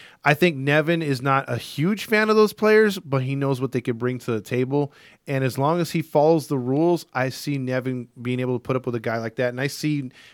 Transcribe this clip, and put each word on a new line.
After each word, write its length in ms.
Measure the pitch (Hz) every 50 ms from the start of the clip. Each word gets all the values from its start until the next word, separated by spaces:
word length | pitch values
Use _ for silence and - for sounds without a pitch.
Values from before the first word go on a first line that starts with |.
| - - - _ -
I 60 | 147 147
think 220 | 147 190 175 156
Nevin 460 | 131 135 143 143 156 151 156 170 165
is 180 | 160 147 139 120
not 240 | 123 139 135 135 135 -
a 60 | 123 113
huge 480 | - - - - 147 185 220 196 -
fan 220 | - 226 214 214 214
of 60 | 214
those 180 | 220 214 208 -
players, 440 | - 214 214 214 214 220 208 190 190
but 240 | - 139 139 135
he 140 | 127 131 139
knows 220 | 139 139 135 135 123
what 120 | 131 127
they 100 | - 127
could 160 | - - 120 113
bring 200 | 120 123 127 120
to 120 | - -
the 80 | 117 107
table. 500 | 98 - 123 123 127 127 135 147 143 139 _ - - - - _ -
And 180 | - 143 135 131
as 140 | 127 107 131
long 220 | 139 151 165 175
as 100 | 165 -
he 80 | - 170
follows 440 | 151 - - 151 147 156 170 160 127 -
the 80 | 147 131
rules, 460 | 123 123 131 147 165 175 175 160 - _ -
I 140 | 131 127 131
see 260 | 123 - - 147 143 139
Nevin 500 | 131 127 127 131 135 131 127 127 120 120 _ -
being 200 | 120 123 123 127
able 140 | 127 127 127
to 80 | 117
put 120 | - - 131
up 80 | 131 131
with 80 | 131 120
a 60 | 117
guy 160 | 110 120 113 113
like 180 | 113 113 -
that. 120 | - 127 123
And 100 | 123 123
I 60 | 135
see 440 | 143 - - - 151 151 143 135 127 _ - - -